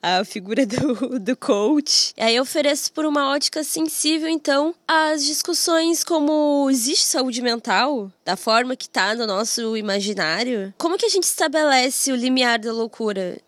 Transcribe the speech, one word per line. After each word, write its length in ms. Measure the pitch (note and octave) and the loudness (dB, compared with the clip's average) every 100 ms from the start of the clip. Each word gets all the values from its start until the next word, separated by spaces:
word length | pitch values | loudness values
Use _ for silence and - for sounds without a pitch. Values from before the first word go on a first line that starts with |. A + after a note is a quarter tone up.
a 220 | E3+ F#3 G3+ | 2 0 0
figura 400 | G#3+ F#3 A3+ B3 | -8 -4 0 0
do, 540 | B3 C#4+ G#3+ B3 B3+ | 0 0 -2 -2 -4
do 160 | F#3+ C4 | -4 -4
coach. 760 | - G3+ G#3+ D4+ C#4+ - - - | 0 2 4 2 2 0 0 0
E 40 | |
aí 140 | A3+ A#3 | 2 2
eu 80 | |
ofereço 480 | C4 D#4+ C#4+ C#4+ - | 0 0 0 0 -4
por 140 | - D#4 | -2 0
uma 240 | D4 C#4 | 0 0
ótica 340 | C#4+ C#4+ D#4 | 0 -2 -4
sensível, 640 | D4 - D#4+ - D4+ D#4+ D#4+ | -4 -2 -2 -2 -2 0 0
então, 460 | D#4+ D4+ C#4 D4+ F4 - | -2 2 2 2 -4 0
as 380 | D#4+ D#4 D#4 C#4+ | 2 2 0 -2
discussões 800 | D4+ - E4 - E4 E4 E4 | -2 -2 -2 2 2 2 0
como 640 | - E4 D4 D4+ D4 C#4+ C#4 | 0 0 2 2 4 4 2
existe 360 | C4+ A3+ F4 - | 2 0 0 0
saúde 360 | D#4 C4 A#3+ | 0 -2 -2
mental, 720 | B3 A3+ - F#3+ B3+ C#4 G3 _ - | -2 -2 0 2 2 -2 -6 _ -6
da 100 | F#3 | -4
forma 400 | - A3+ B3+ B3 | 2 2 2 -6
que 140 | - | -4
tá 260 | B3 F#3+ A#3 | 0 0 0
no 120 | A3+ | -2
nosso 480 | F#3+ A3 - A3+ A3 | -2 -2 -2 -2 -4
imaginário. 960 | G#3 G3+ G3+ G3 D#3 E3+ B3 A#3 G3 - | -2 -2 -2 -2 -2 -2 -2 -2 -6 -4
Como 200 | E4 F#4+ | -4 0
que 80 | A4+ | 0
a 40 | |
gente 140 | G4 | 0
estabelece 880 | E4+ - D#4+ D4+ D4+ C4 B3+ - - | -2 0 0 2 4 4 2 0 -2
o 40 | B3+ | 0
limiar 440 | B3 B3+ B3 A#3 | 0 2 2 0
da 120 | A3+ | -2
loucura? 680 | A3+ A3+ - A3 G3 F3+ - | -4 -6 -4 -4 -2 -6 -8